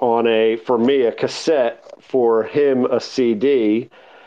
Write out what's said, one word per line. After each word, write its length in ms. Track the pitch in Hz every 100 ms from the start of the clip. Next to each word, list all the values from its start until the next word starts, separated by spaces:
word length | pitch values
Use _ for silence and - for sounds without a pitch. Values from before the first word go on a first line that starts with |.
on 260 | 123 117 117
a, 300 | 110 113 113
for 200 | - 120
me, 260 | 120 139
a 100 | 113
cassette, 720 | - 131 - - 147 117 - - -
for 420 | - 131 117 113
him, 420 | 110 147 143 127 127
a 140 | 120
C 340 | - - 120
D. 540 | 107 135 135 107 110 131 - - -